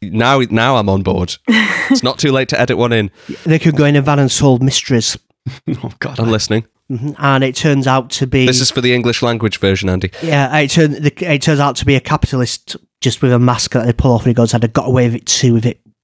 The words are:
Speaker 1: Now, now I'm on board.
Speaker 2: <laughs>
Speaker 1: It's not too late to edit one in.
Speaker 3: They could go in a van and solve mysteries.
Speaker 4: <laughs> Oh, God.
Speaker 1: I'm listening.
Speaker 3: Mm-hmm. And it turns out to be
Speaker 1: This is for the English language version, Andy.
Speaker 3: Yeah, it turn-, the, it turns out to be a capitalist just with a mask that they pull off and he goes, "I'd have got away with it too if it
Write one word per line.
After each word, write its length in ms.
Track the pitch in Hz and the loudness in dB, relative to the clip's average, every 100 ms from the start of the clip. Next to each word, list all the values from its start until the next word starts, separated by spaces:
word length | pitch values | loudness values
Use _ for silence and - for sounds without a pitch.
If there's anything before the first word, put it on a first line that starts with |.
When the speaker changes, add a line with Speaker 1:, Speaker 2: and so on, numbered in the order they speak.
| 98 | -6
Speaker 1:
Now, 300 | 104 120 139 120 | -2 2 2 2
now 260 | 113 120 127 | 0 2 2
I'm 120 | 104 | 2
on 140 | 95 | 0
board. 340 | 95 - 90 - - | 0 -2 -4 -6 0
Speaker 2:
<laughs> 200 | 220 208 - - | 0 0 -2 0
Speaker 1:
It's 120 | 269 | 0
not 160 | - - | 0 -2
too 140 | 147 | 0
late 180 | 131 131 | 0 0
to 100 | - | -2
edit 160 | 120 104 | 0 0
one 160 | 120 | 0
in. 180 | 117 101 _ - - | 0 -2 _ -16 -8
Speaker 3:
They 140 | - 156 | 0 2
could 160 | 170 | 2
go 120 | 147 147 | 2 2
in 100 | 147 | 2
a 60 | |
van 160 | 139 143 | 2 2
and 120 | 135 | 2
solve 300 | - 139 123 | 2 2 4
mysteries. 560 | 131 - - 120 - - _ _ - | 2 0 0 0 0 -6 _ _ -14
Speaker 4:
<laughs> 200 | - - 127 | -12 -8 -8
Oh, 80 | - - | -8 -10
God. 220 | - 135 | -10 -4
Speaker 1:
I'm 80 | 113 | -2
listening. 380 | 110 - 110 110 _ - | -2 0 -4 -4 _ -10
Speaker 3:
Mm-hmm. 200 | 123 143 - | -8 -8 -4
And 260 | 143 135 | 0 0
it 140 | 131 127 | 0 -2
turns 300 | 156 139 131 | 0 2 2
out 240 | 131 127 | 0 -2
to 160 | - 131 | -6 -2
be 180 | 135 | 2
Speaker 1:
This 160 | 127 127 | 2 2
is 100 | 123 | 0
for 120 | - | 0
the 120 | 123 | 0
English 280 | 123 120 117 | 2 0 0
language 360 | 120 117 110 - | -2 0 -2 -2
version, 300 | 98 95 98 | 0 0 0
Andy. 220 | 92 92 - | -2 -4 -6
Speaker 3:
Yeah, 320 | 165 147 135 151 | -2 0 0 0
it 120 | 143 | 0
turn-, 320 | - 156 135 | 2 2 0
the, 300 | 147 - 180 | -4 -4 -4
it 80 | 147 | -2
turns 200 | 160 147 | 0 0
out 160 | 143 123 | 0 0
to 100 | - | 2
be 80 | |
a 60 | 151 | 2
capitalist 760 | - 151 - 131 120 - - - _ - | 0 -2 0 0 -2 -4 -12 -16 _ -4
just 220 | 139 - | -4 0
with 100 | 131 | 2
a 60 | 120 | 4
mask 340 | 123 117 - | 2 2 -2
that 140 | 127 117 | -2 -2
they 80 | |
pull 180 | 117 135 | 0 2
off 100 | 117 | 2
and 60 | 127 | 2
he 60 | |
goes, 180 | 120 117 | 2 2
"I'd 100 | 120 | 2
have 120 | 113 | 0
got 120 | 143 127 | -2 0
away 200 | 127 123 | 0 0
with 80 | |
it 120 | 117 - | -2 -4
too 300 | - 127 117 | 0 2 2
if 80 | |
it 160 | 117 - _ _ | 0 -6 _ _